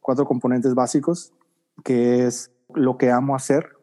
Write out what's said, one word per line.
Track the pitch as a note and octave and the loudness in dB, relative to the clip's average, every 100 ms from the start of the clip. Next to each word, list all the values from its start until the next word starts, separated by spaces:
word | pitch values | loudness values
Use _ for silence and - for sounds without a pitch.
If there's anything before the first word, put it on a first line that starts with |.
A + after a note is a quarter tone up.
cuatro | - B2+ C#3 | -2 -2 0
componentes | B2 B2 B2+ B2+ | 0 0 0 0
básicos, | B2+ B2+ D3 D3+ E3+ - _ _ _ _ - | 0 0 0 -2 -4 -8 _ _ _ _ -14
que | - B2 A#2+ B2 B2 | -2 0 2 2 0
es | A#2+ - _ _ | -4 -14 _ _
lo | D#3+ B2+ B2+ | -2 -2 2
que | B2+ | 2
amo | B2 C#3 C3+ | 2 0 -4
hacer | - C#3 - _ | 0 0 -2 _